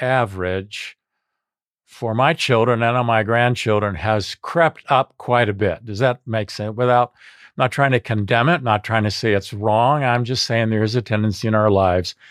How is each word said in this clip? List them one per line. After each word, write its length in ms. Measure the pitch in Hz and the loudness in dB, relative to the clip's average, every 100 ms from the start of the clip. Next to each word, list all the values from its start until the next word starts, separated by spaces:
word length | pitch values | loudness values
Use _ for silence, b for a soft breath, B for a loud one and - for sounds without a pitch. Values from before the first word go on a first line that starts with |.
average 960 | 127 131 113 95 90 95 98 - - - _ _ _ _ _ _ _ _ | -2 0 0 -4 -4 -4 -6 -12 -16 -18 _ _ _ _ _ _ _ _
for 300 | _ - 117 | _ -8 -4
my 180 | 113 143 | 0 0
children 500 | 165 - 117 117 117 | 0 2 4 4 2
and 240 | 117 123 120 | 2 0 2
my 160 | 110 | 2
grandchildren 720 | 107 117 123 120 113 104 104 | 2 2 2 0 0 0 0
has 400 | 90 107 107 92 - | -2 -2 -2 -4 -10
crept 460 | - 170 160 - - | -4 0 0 0 -2
up 240 | 131 135 - | 0 0 -6
quite 320 | - 120 107 | -2 0 0
a 20 | |
bit. 320 | 98 101 80 | 0 -2 -4
Does 140 | 110 101 | -8 -2
that 240 | 127 123 - | 0 -2 -4
make 240 | 110 101 | -6 -6
sense? 240 | - 107 | -8 -8
Without, 380 | 110 123 123 123 _ B B B B | -2 2 2 2 _ B B B B
not 120 | 127 | -2
trying 220 | - 139 | 0 2
to 80 | 127 | 0
condemn 480 | - 107 101 120 139 | 0 -4 0 2 2
it, 140 | 170 | 2
not 200 | 123 104 | 2 0
trying 220 | - 113 | 0 -2
to 60 | 104 | 0
say 240 | - 113 | -2 0
it's 180 | 101 - | -2 -2
wrong. 500 | 101 107 107 123 147 | -4 0 2 2 2
I'm 220 | 131 120 | 0 0
just 200 | 120 127 | -2 -4
saying 260 | - 117 113 | -2 0 0
there 120 | 110 | 0
is 140 | 110 123 | 0 -2
a 60 | |
tendency 440 | 110 107 107 92 113 | -2 0 0 -2 0
in 80 | |
our 160 | 107 107 | 2 4
lives 440 | 98 92 90 87 - B | 4 2 2 -2 -10 B